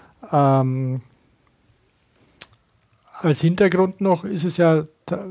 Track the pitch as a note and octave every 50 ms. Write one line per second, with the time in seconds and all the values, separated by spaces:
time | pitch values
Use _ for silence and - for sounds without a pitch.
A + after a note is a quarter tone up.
0 | - _ _ _ - - D#3 C#3+ C#3 C3+ C3+ C3+ C3 C3 B2+ C3 C3 B2+ B2+ C3
1 | - _ _ _ _ _ _ _ _ _ _ _ _ _ _ _ _ _ _ _
2 | _ _ _ _ _ _ _ _ - - _ _ _ _ _ _ _ _ _ _
3 | _ _ - - - D#3+ C#3 - D#3+ E3 F3+ F#3+ G3+ F#3 F3+ F3+ F#3+ F#3+ F#3+ -
4 | G3 G3 F3 E3 F#3 G3 G#3 E3 E3+ F3 - F3 E3+ E3 D#3+ D#3 D#3 - _ _
5 | _ - F3 F#3+ G3+ F#3